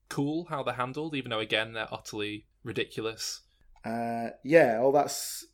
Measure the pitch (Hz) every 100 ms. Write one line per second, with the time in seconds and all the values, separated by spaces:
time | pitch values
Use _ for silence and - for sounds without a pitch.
0 | - - 143 160 165 147 127 117 127 135
1 | 160 143 120 110 110 107 113 113 110 110
2 | - 107 104 104 - _ 120 107 113 -
3 | 110 107 - - _ _ - - 113 117
4 | 117 117 117 - 127 165 135 110 135 143
5 | - - - - -